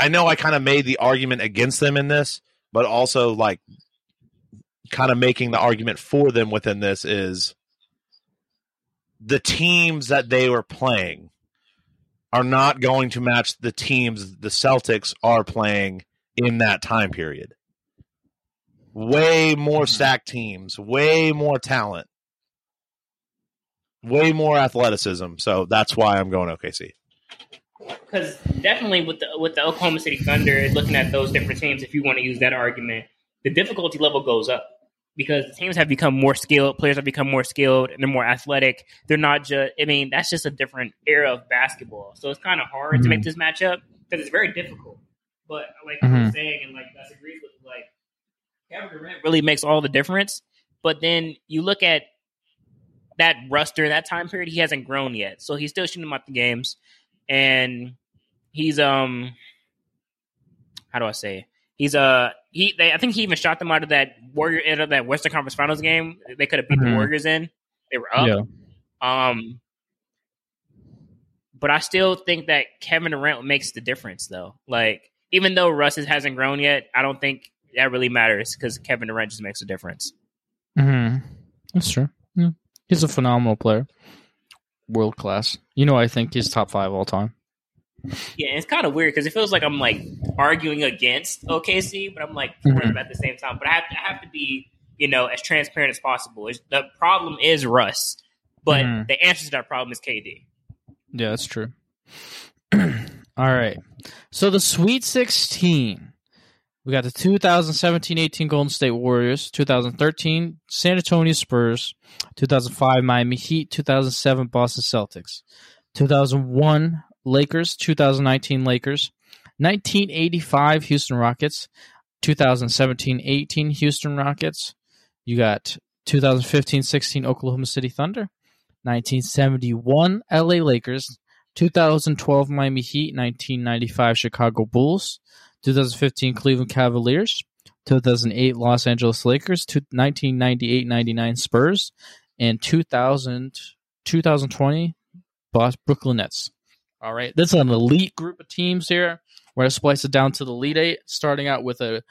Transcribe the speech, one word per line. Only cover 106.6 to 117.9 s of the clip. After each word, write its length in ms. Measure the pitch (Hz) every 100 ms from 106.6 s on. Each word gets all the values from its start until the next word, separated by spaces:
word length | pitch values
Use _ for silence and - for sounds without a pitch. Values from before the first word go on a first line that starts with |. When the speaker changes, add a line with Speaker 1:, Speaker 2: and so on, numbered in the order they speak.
| _ _
Speaker 2:
We 80 | 131
got 120 | 131
the 60 | 123
two 260 | - 185 196
thousand 360 | 190 175 160
seventeen 420 | 156 175 170 - 165
eighteen 320 | 160 - 156
Golden 220 | 147 143
State 220 | - 131
Warriors, 580 | 117 123 123 120 139 -
two 140 | -
thousand 340 | 139 127 123 120
thirteen 600 | 147 156 160 160 170 - _
San 260 | - 180 185
Antonio 360 | - 170 160
Spurs, 640 | 160 - 123 117 117 - - _ - - -
two 100 | 135
thousand 260 | 135 120
five 280 | - 131 131
Miami 320 | 127 123 120 123
Heat, 340 | - 160 147
two 120 | -
thousand 300 | 147 135 131
seven 340 | 123 139 131 123
Boston 360 | 123 120 -
Celtics, 600 | - 120 101 87 - - _ _ - _ _
two 120 | - 139
thousand 420 | 143 139 135 127
one 540 | 127 151 151 165 160 - _
Lakers, 520 | 127 135 143 165 170 -
two 180 | -